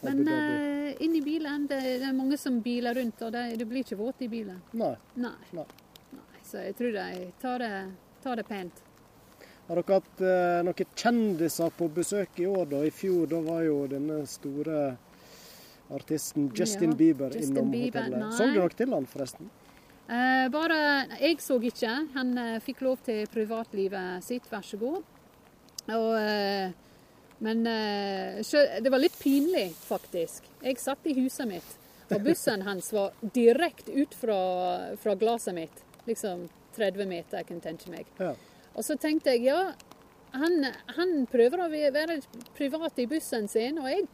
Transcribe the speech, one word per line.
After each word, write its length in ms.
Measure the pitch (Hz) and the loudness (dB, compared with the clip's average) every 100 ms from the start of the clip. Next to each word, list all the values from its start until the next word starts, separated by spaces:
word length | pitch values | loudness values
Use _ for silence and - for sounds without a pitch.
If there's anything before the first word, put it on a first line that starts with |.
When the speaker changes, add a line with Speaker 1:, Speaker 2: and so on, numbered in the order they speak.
Speaker 1:
Abu 140 | 269 277 | 0 2
Speaker 2:
Men, 80 | 294 | 2
Speaker 1:
Dhabi. 640 | 311 302 294 294 285 294 | 2 0 0 -2 -2 -6
Speaker 2:
eh, 140 | - | -2
inn 100 | 320 330 | 0 0
i 40 | |
bilen, 460 | 285 320 302 294 285 | 0 -2 -2 -4 -2
det, 140 | 277 262 254 | -2 -2 -2
det 20 | |
er 100 | 269 | -2
mange 240 | 262 262 294 | 0 0 0
som 220 | 294 240 | 0 -2
biler 340 | 220 240 240 | 0 -2 -2
rundt, 280 | 240 240 - | -2 -4 -4
og 100 | 226 | -6
de, 240 | 233 240 226 | -6 -6 -4
du 80 | |
blir 200 | 226 254 | -4 -4
ikke 120 | 254 196 | -4 -4
våt 240 | 226 - | -6 -6
i 40 | 247 | -6
bilen. 320 | 226 208 185 170 | -6 -8 -12 -10
Speaker 1:
Nei. 240 | 226 190 127 - - | -2 -2 -2 -10 -8
Speaker 2:
Nei. 140 | 240 - - | -6 -8 -14
Speaker 1:
Nei. 120 | 170 147 - - - - | -12 -12 -16 -20 -20 -20
Speaker 2:
Nei. 280 | - - - | -20 -20 -20
Så 140 | - 202 | -14 -10
jeg 120 | 190 196 | -10 -4
tror 160 | 240 | -4
de 400 | 208 180 185 180 - | -2 -6 -8 -12 -8
tar 180 | 254 247 | -6 -4
det, 340 | 233 196 190 185 - - | -4 -6 -10 -14 -20 -12
tar 140 | 262 233 | -6 -6
det 100 | 196 | -6
pent. 260 | 202 180 - - - - - - - - - - | -8 -8 -14 -20 -20 -20 -20 -20 -20 -20 -20 -2
Speaker 1:
Har 100 | 170 | -2
dere 180 | - | 4
hatt, 260 | 190 - - | 4 4 0
eh, 420 | 190 185 175 175 | 4 6 6 4
noen 240 | 175 170 185 | 2 0 -4
kjendiser 760 | - 226 240 214 170 165 - 165 | 2 2 4 4 2 0 2 -2
på 160 | - 170 | 0 -2
besøk 500 | 156 170 208 185 - | 0 0 0 -2 -2
i 60 | |
år, 240 | 180 196 156 | 0 0 0
da? 140 | 143 | 2
I 60 | 156 | 0
fjor, 360 | - 196 180 156 | 0 2 2 2
da 140 | 165 | 0
var 220 | 160 165 | 0 0
jo 240 | 165 143 139 | 2 2 0
denne 400 | 139 147 151 139 | -2 -2 -4 -6
store 720 | - 143 139 151 156 143 123 - - - - - - - - - | -8 -8 -4 -2 0 0 -2 -14 -20 -20 -20 -20 -20 -20 -20 -12
artisten 600 | 139 - 156 - 151 143 | -12 -4 -4 -2 -2 0
Justin 360 | 107 110 - 170 | 0 0 2 2
Speaker 2:
Ja, 60 | 156 | 6
Speaker 1:
Bieber 340 | 160 139 135 | 6 6 0
Speaker 2:
Justin 240 | 143 143 139 | -2 0 2
Speaker 1:
innom 140 | - | 2
Speaker 2:
Bieber, 300 | 240 247 - | 0 -2 -2
Speaker 1:
hotellet. 160 | - 233 | -2 -2
Speaker 2:
nei. 160 | 214 233 | -2 2
Speaker 1:
Så 160 | 233 | 4
dere 160 | 294 170 - | 4 2 2
til 140 | 247 | 0
han, 140 | 190 131 | 0 -2
forresten? 440 | - 131 - 185 - - - - - - | -6 -8 -8 -18 -20 -20 -20 -20 -20 -6
Speaker 2:
Eh, 420 | 233 254 262 262 | 0 2 2 2
bare, 580 | 294 330 320 294 285 - 214 | 0 2 4 4 2 0 0
jeg 200 | 285 330 | 2 2
så 180 | - 254 | 2 0
ikke. 460 | 240 - 226 247 311 | 0 -2 -2 -2 -4
Han, 240 | 269 262 247 | -2 -2 -2
eh, 220 | 233 226 | -2 -4
fikk 220 | - 254 | -6 -4
lov 160 | 262 254 | -2 -2
til 240 | - 220 214 | -2 -4 -4
privatlivet 960 | 233 214 226 233 202 190 196 185 185 | -4 -2 -4 -4 -2 -2 -2 -6 -8
sitt, 220 | 185 247 - | -6 -8 -6
vær 120 | 214 | -10
så 160 | - 202 | -8 -6
god. 240 | 233 359 - - - - - - - - - | -4 -4 -8 -20 -20 -20 -20 -20 -18 -14 -4
Og, 300 | 220 226 226 | 0 2 2
eh, 520 | 214 208 202 196 185 175 - - - - - - | 2 2 2 0 -2 -6 -20 -20 -20 -20 -20 -6
men, 260 | 220 226 226 | -2 0 0
eh, 760 | 220 214 202 196 196 190 190 | 0 -2 -2 -2 -2 -4 -6
sjø-, 400 | 226 294 285 190 | 0 4 4 4
det 80 | 240 | 2
var 60 | 254 | 4
litt 200 | 320 - | 4 2
pinlig, 540 | 285 277 294 359 185 | 2 4 4 2 -2
faktisk. 680 | 156 - 196 - 180 165 - - - | -6 -6 -6 -4 -4 -4 -6 -18 -8
Jeg 140 | 254 262 | -4 -4
satt 280 | - 277 330 | -4 -4 0
i 80 | |
huset 340 | 269 262 - 254 | 2 0 0 -6
mitt, 280 | 175 - - - - - | -6 -12 -20 -20 -20 -2
og 100 | 208 | 2
bussen 400 | 220 339 - 214 | 4 2 2 0
<laughs> 60 | 190 | -2
hans 220 | 196 - | -6 -2
var 200 | 214 196 - | -2 -2 -4
direkte 720 | 220 254 233 233 330 - - | -2 6 8 8 2 -2 -6
ut 180 | 269 285 | -2 -2
fra, 800 | - 226 196 185 180 180 180 180 202 | -2 0 2 2 0 0 -2 -6 -4
fra 180 | 220 | 0
glaset 400 | 196 220 233 - | 2 2 2 -2
mitt. 280 | 175 160 - - - - | -6 -8 -12 -20 -16 -6
Liksom 420 | 226 214 180 175 - - - | -4 -4 -6 -10 -16 -20 0
tredve 300 | 202 190 196 | 0 0 -4
meter, 360 | 170 170 196 | -6 -6 -8
kan 160 | 165 170 | -8 -8
tenke 280 | 165 160 - | -8 -10 -12
meg. 160 | 165 - - | -12 -14 -4
Speaker 1:
Ja. 160 | 185 120 - - - - | -4 -4 -12 -20 -14 -8
Speaker 2:
Og 60 | |
så 140 | 226 294 | -4 -2
tenkte 320 | 311 302 302 | 0 0 2
jeg, 140 | 240 | 4
ja, 280 | 247 311 381 - - - - - - | 4 2 0 -4 -20 -20 -20 -20 -14
han, 340 | 165 320 349 285 - - - | -2 2 2 0 -4 -10 -2
han 300 | 370 311 247 | 0 2 2
prøver 340 | 247 233 349 | 4 4 4
å 100 | 339 | -2
ve-, 220 | 302 294 | 0 2
være 280 | 269 320 320 - 233 - - | 2 0 -4 -6 -18 -20 -4
privat 420 | 277 311 330 - | -2 -2 -4 -4
i 80 | 240 | -2
bussen 420 | 311 - 240 208 | -2 -2 -4 0
sin, 300 | 226 233 320 | 0 0 -2
og 80 | 262 | -2
jeg 180 | 349 359 | -2 -2